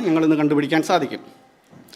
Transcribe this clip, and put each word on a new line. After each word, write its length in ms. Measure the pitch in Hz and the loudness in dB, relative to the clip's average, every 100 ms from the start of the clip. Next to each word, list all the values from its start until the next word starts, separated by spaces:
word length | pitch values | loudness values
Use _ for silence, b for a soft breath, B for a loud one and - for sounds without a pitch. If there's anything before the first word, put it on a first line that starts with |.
| 208 | 0
ഞങ്ങളിന്ന് 300 | 160 160 151 | 2 2 2
കണ്ടുപിടിക്കാൻ 420 | 151 147 143 160 147 | 2 0 0 -2 0
സാധിക്കും. 340 | 180 127 107 - - _ _ _ - - | 0 -2 -10 -16 -20 _ _ _ -20 -20